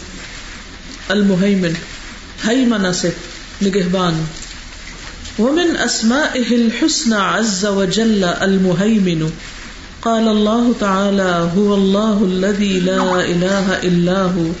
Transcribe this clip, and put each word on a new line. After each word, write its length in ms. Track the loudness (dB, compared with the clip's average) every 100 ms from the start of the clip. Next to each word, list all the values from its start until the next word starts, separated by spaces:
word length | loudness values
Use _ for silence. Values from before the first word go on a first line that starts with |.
| -12 -16 -14 -14 -16 -16 -16 -18 -16 -14 -4
المہیمن، 640 | 0 2 4 2 2 0 -2 -8 -16 -16 -16 -16 -6 0
ہیمنہ 440 | 2 2 2 0
سے 180 | 0 -2 -4 -10 -16 -16 -4
نگہبان۔ 640 | -2 0 0 2 0 0 -4 -8 -14 -14 -16 -16 -16 -16 -16 -14 -10 -2
ومن 400 | 2 2 2 0
اسمائه 800 | -2 0 2 2 0 -2 0 2
الحسنى 520 | 2 2 0 2 0 2
عز 480 | 2 0 0 0 0
وجل 580 | 0 0 2 2 2 2 0
المہیمن۔ 880 | 2 2 2 2 2 4 2 0 -2 -6 -12 -14 -16 -16 -18 -6
قال 280 | 0 2 2
اللہ 440 | 2 2 2 2 2
تعالی، 800 | 0 2 2 2 2 0 0 2
هو 140 | 2
اللہ 720 | 4 4 2 2 2 2 2 0
الذی 320 | 0 0 2
لا 220 | 0 0
الہ 720 | 0 0 0 0 0 0 0 0
الا 440 | 0 2 2 2 0 0
هو 180 | -2 -4